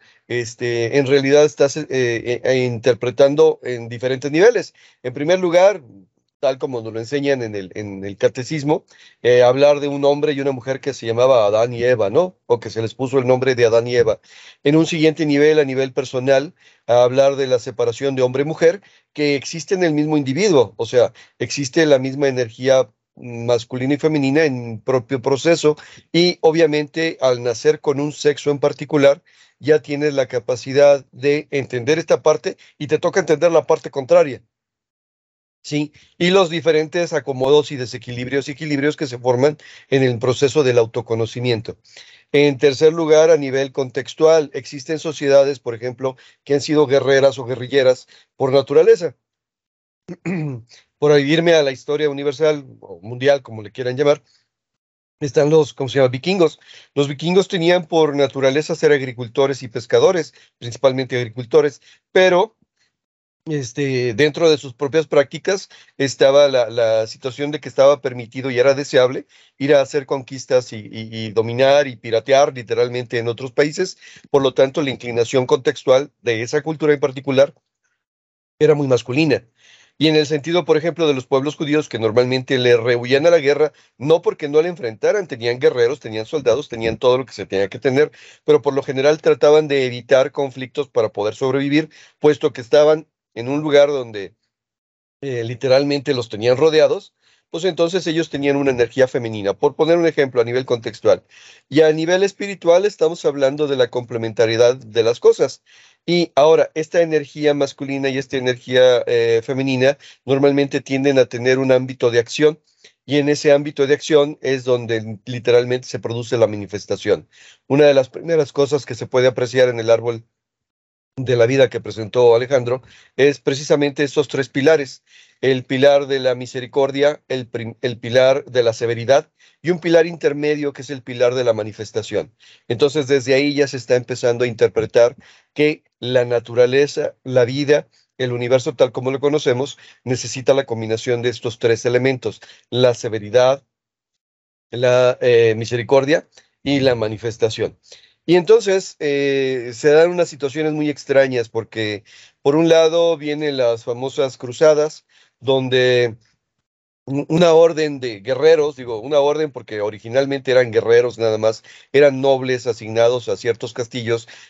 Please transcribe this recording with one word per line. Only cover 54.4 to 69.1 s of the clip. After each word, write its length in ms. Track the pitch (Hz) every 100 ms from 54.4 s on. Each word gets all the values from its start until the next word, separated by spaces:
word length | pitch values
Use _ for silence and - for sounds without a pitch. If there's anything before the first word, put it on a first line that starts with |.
| _ _ _ _ _ _ _ _
están 300 | 147 156 147
los, 240 | 160 143
¿cómo 140 | - 135
se 100 | 139
llama? 100 | 131
Vikingos. 520 | 127 156 196 160 - _ - _
Los 140 | - 143
vikingos 400 | 143 156 180 185
tenían 380 | 196 165 180 160
por 280 | 165 156
naturaleza 600 | 143 139 139 131 135 151 165
ser 160 | 160
agricultores 720 | 143 131 120 120 120 139 131
y 40 | 131
pescadores, 640 | 123 107 117 151 185 147 _ _ _
principalmente 580 | 120 113 135 131 127 123
agricultores, 640 | 120 117 120 160 147 - _ _ _
pero, 440 | 190 185 175 220 _ _ _ _ _ _ _ _ _ -
este, 680 | 151 120 - 139 131 123
dentro 340 | 104 151 147 165
de 80 | 151
sus 180 | 139
propias 340 | - 143 156 151
prácticas 600 | 147 135 156 - 190 - - _ -
estaba 480 | 139 - 135 139 143
la, 240 | 131 113
la 380 | 117 113 110 110
situación 420 | - 135 123 143
de 80 | 151
que 100 | 131
estaba 320 | - 139 143
permitido 520 | 135 127 117 131 131
y 80 | 120
era 140 | 139
deseable 520 | 135 143 139 123